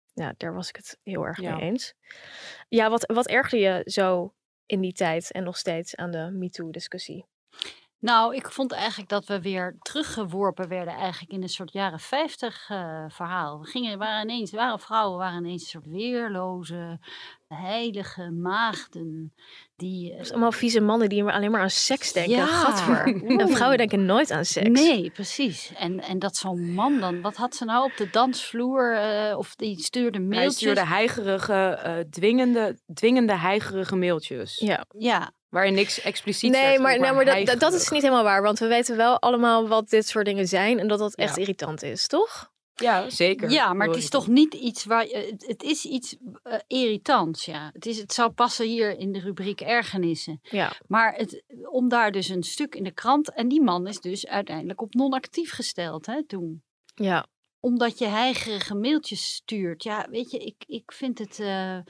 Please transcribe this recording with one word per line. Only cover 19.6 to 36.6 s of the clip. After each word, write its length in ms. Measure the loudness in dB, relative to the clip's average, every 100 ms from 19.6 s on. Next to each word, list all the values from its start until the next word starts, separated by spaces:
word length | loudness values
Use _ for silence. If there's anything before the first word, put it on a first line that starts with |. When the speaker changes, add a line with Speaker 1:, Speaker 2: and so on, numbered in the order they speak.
| -20 _
Speaker 3:
Die, 280 | -8 -6 -8
eh, 60 | -10
Speaker 1:
Het 40 | -8
zijn 40 | 0
allemaal 140 | 0 2
vieze 220 | 2 4
mannen 280 | 4 4 2
die 140 | 2
maar 80 | 2
alleen 180 | 2 2
maar 100 | 2
aan 100 | 2
seks 420 | 0 0 0 -2
denken. 200 | -2 2
Speaker 3:
Ja. 140 | 2 4
Speaker 1:
Gadver. 600 | 4 2 2 2 2 2
Speaker 3:
Oeh. 340 | 0 2 4
Speaker 1:
En 60 | 6
vrouwen 300 | 6 6 4
denken 260 | 4 2 4
nooit 240 | 4 4
aan 140 | 0
seks. 240 | -2 2 4 6
Speaker 3:
Nee, 300 | 6 4 0
precies. 600 | -8 -8 -2 -2 -2 -12 -4
En, 240 | -4 -4
en 180 | -4 -4
dat 180 | -4 -4
zo'n 360 | -4 -4 -2
man 280 | 0 2 2
dan, 200 | 0 -2
wat 160 | -6 -4
had 180 | -6
ze 100 | -4
nou 200 | -2 0 0
op 60 | -2
de 140 | 0
dansvloer, 840 | 4 2 0 -6 -4 -2 2 2 2
eh, 420 | 0 0 -2 -4
of 160 | -6 -6
die 260 | -6 -6
stuurde 360 | -4 0 0 0
Speaker 2:
Hij 80 | 0
Speaker 3:
mailtjes? 300 | 2 2 2
Speaker 2:
stuurde 300 | 2 2 2
heigerige, 680 | 2 2 0 -2 -2 2 2 2 0
eh, 160 | -4 -6 -6
dwingende, 680 | 0 2 4 4 4 0 -4 -12
dwingende 400 | 2 4 6 4 4
heigerige 600 | 2 2 0 -4 -2 0
mailtjes. 600 | 2 0 -4 -10 -8 -2
Speaker 1:
Ja. 260 | 0 0 -4 -4
Speaker 3:
Ja. 340 | 0 0 -2 -12 _
Speaker 2:
Waarin 260 | 2 4
niks 260 | 4 2 0
expliciet 500 | -4 -4 -4 0 4
Speaker 1:
Nee, 120 | 6